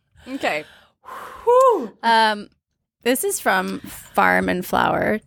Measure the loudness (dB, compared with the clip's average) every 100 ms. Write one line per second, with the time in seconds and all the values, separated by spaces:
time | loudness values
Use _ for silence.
0 | _ _ -12 -6 -4 -4 -8 -20 _ _
1 | -20 -18 -16 -6 2 4 6 2 -2 -4
2 | 2 4 2 0 -10 _ _ _ _ _
3 | -2 -2 -2 -4 0 0 -2 -8 -12 -18
4 | -8 0 2 2 0 -4 -2 0 0 0
5 | -2 -4